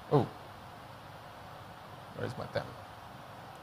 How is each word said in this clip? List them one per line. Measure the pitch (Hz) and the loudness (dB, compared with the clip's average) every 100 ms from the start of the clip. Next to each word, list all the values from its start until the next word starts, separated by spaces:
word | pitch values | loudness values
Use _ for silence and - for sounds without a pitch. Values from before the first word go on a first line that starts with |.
| - | 8
oh, | 147 98 - - - - - - - - - - - - - - - - - - - | 10 10 2 -10 -10 -10 -10 -10 -10 -10 -10 -10 -10 -10 -10 -10 -10 -10 -10 -8 -2
where | 110 | 0
is | - | 0
my | - | -2
pen? | - - - - - - - - - - - | -2 -2 -6 -10 -10 -10 -10 -10 -10 -10 -10